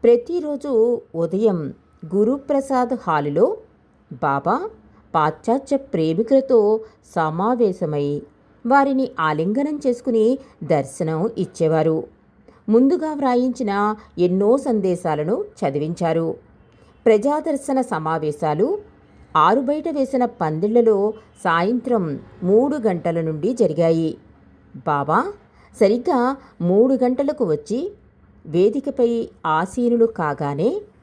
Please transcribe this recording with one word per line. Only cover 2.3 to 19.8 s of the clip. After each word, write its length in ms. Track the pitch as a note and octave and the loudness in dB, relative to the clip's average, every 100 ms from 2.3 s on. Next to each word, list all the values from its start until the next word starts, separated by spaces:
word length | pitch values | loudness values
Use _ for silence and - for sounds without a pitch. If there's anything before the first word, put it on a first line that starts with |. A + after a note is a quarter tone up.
| C#4 - C#4 C4+ C4 B3 B3+ | 0 -2 -2 0 -2 -2 -4
హాలులో 560 | - D#3 D3 D3 B3 G#4+ - _ _ _ _ | -2 -2 0 2 0 0 -12 _ _ _ _
బాబా 560 | B2+ D3+ C#3 C#3 A#3+ G4+ - - _ _ E3 | -6 -2 -2 0 -2 -4 -12 -20 _ _ 0
పాశ్చాత్య 600 | D3+ D#3 - B3+ C4+ C#4 | 0 -2 -2 -2 0 -4
ప్రేమికులతో 1000 | C#4 F3+ D#3+ E3 A3+ C4+ C4+ B3 G#3 A3 A3 _ _ - | -2 -2 -2 0 2 2 4 2 4 0 -4 _ _ -4
సమావేశమై 1040 | D#3+ D#3+ G3+ B3 A3 F#3 E3 D3+ C#3+ C#3+ - _ _ _ A#3+ | -2 -2 -2 2 0 0 -4 -2 -2 -4 -8 _ _ _ 2
వారిని 440 | C#4 C#4 C4 C4 - | 4 4 0 -2 -2
ఆలింగనం 600 | D#3 D3+ E3+ G#3+ D4 D4 C#4+ | -2 0 -2 0 -2 -2 -2
చేసుకుని 520 | A#3+ - A3+ A3 C4+ - _ | -2 -2 2 2 0 -6 _
దర్శనం 680 | C#3+ D#3 C#3 - D#3+ D#3+ G3+ - | -2 -2 -2 -6 -4 -2 -4 -4
ఇచ్చేవారు. 680 | F#3 - D#3+ D#3+ D#3+ D#3+ - _ _ _ _ _ - | -6 -2 0 2 2 0 -4 _ _ _ _ _ 2
ముందుగా 440 | A3 C4+ F4 D#4 | 4 4 2 -2
వ్రాయించిన 840 | D4 C#4 B3 B3+ B3 A3+ G3+ G#3 G#3+ - - | -2 0 0 0 -2 -2 0 -2 -4 -10 -2
ఎన్నో 380 | F3+ F#3 G3+ B3+ | 0 2 2 2
సందేశాలను 880 | C#4+ A3+ F#3+ E3+ F3 D3+ D3+ B3+ | 2 0 0 -2 -2 -2 -2 -4
చదివించారు. 920 | G4+ - F3+ D#3 D#3 E3+ E3+ D#3+ E3 - - _ _ _ _ _ - | -6 -4 -4 -2 -4 -2 0 0 -2 -6 -14 _ _ _ _ _ 2
ప్రజాదర్శన 760 | G#3+ A#3+ D4+ D#4 C#4+ - C4+ | 4 4 -2 -2 -4 -2 -2
సమావేశాలు 1000 | B3+ D#3 D#3 D#3+ D3+ D3+ D#3 D3+ A#3 G#4 - _ _ _ - D#3+ | -2 -4 -2 -2 -2 -2 -2 0 0 -2 -8 _ _ _ -4 2
ఆరు 220 | D#3+ A3+ | 4 4
బయట 300 | B3+ D4+ | 0 -2